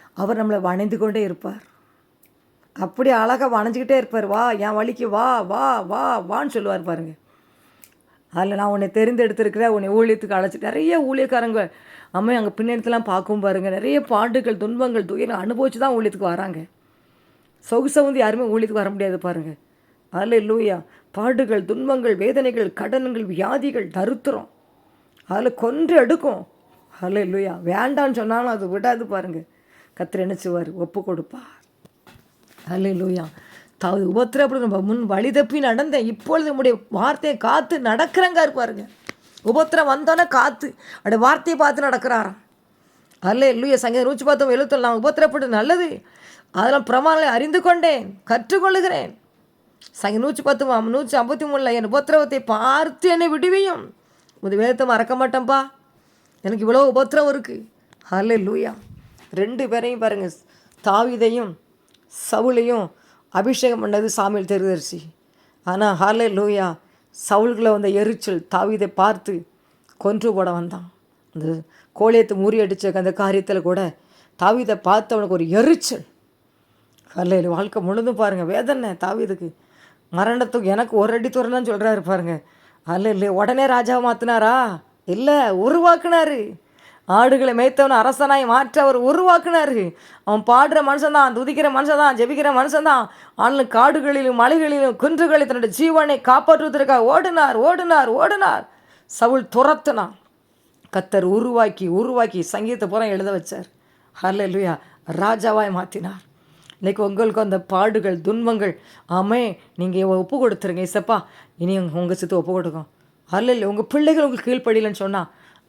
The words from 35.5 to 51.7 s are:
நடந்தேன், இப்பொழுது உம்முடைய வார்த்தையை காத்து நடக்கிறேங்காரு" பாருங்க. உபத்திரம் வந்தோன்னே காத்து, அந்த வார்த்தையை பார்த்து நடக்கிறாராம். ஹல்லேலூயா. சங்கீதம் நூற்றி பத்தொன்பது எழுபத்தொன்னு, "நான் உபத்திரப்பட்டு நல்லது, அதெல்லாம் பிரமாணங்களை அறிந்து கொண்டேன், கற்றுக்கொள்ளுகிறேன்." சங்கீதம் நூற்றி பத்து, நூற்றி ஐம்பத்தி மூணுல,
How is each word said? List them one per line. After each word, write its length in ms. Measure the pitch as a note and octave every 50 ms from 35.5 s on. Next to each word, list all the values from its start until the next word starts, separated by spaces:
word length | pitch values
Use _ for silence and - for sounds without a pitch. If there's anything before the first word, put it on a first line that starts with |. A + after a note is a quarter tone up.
| C4 D4+
நடந்தேன், 460 | C#4 B3 A3+ A#3+ D4 D#4 C#4 C4+ A3+
இப்பொழுது 500 | A3+ A3 - - C#4 D#4+ D#4+ D#4 D4+ C#4+
உம்முடைய 260 | C4 C4+ B3+ A#3+ G3 - -
வார்த்தையை 480 | A3 F#3 G#3+ C4+ D4+ D4 - D4+ C#4 A3
காத்து 420 | - A#3 C4 D#4 C4 - E4+ D4+
நடக்கிறேங்காரு" 720 | B3+ A3+ G#3+ A#3 E4 - - F#4+ F#4 F4+ F4+ E4+ D#4+ D4
பாருங்க. 360 | - C4+ A#3+ - - - G#3 - - _ _ - - _ _ _ _ - -
உபத்திரம் 440 | G3+ A#3 D4+ D#4+ D#4 - D#4+ D#4 C#4+
வந்தோன்னே 400 | C4+ C#4+ D4+ D4+ E4 E4 F4 -
காத்து, 480 | - B3+ B3 C#4+ A3+ - - C#4 - - - - - - -
அந்த 140 | G#3 A3 A3
வார்த்தையை 380 | A#3 C4 D4+ D4+ - E4+ E4
பார்த்து 260 | C4+ D4+ C#4+ C4+ C4
நடக்கிறாராம். 540 | C#4 C#4 B3 A#3+ - B3+ B3 A3+ - F#3+ G3 - _ _ _ _ _ _ _ _ _ _ _ _ _ _ _ _
ஹல்லேலூயா. 520 | - F#3 G#3+ B3 C4+ C4 B3 A3+ B3 C#4 C4+
சங்கீதம் 340 | B3 B3 A#3 A#3 B3+ B3+ B3+
நூற்றி 180 | C#4+ A3+ C4+
பத்தொன்பது 400 | C#4+ D4 A#3 C#4 C4+ B3 B3+ C#4+
எழுபத்தொன்னு, 140 | A#3+ C#4+ C4
"நான் 240 | B3 A#3+ A#3 A3+ A3
உபத்திரப்பட்டு 440 | D4 D4+ D#4+ D#4 D4+ C#4+ D4 C4+ B3+
நல்லது, 540 | A3+ G#3 A3 C#4+ F4 F4 F4+ D#4+ - F#3+ - _ _ _ - - - - _ _
அதெல்லாம் 320 | - F#3 G#3 A#3+ C#4 C#4+ A3+
பிரமாணங்களை 380 | - A#3 B3+ C#4+ D#4+ D#4+ D#4
அறிந்து 400 | D#4 C#4 A#3 B3 C#4 D4+ D#4 F4+
கொண்டேன், 600 | - F4+ F4 E4+ E4 E4 D4+ A#3+ G#3+ F#3+ G3 - _ -
கற்றுக்கொள்ளுகிறேன்." 920 | A3+ A#3+ A3+ - F#4 G4 F4+ F#4+ F#4+ F#4+ F4 F#4+ E4+ - - - - _ _ _ _ _ _ _ _ _ _ _ _ _
சங்கீதம் 460 | - - _ - - G3+ G#3 A3 B3
நூற்றி 180 | C#4+ B3 - C#4
பத்து, 380 | C#4+ C#4+ A3+ C4+ C4 B3 A3+
நூற்றி 360 | A3 A3+ A#3 C#4 D4 A#3 C#4+ C4
ஐம்பத்தி 300 | A#3 A#3+ D4 - D4+ D4
மூணுல, 260 | C#4+ C4+ C4+ B3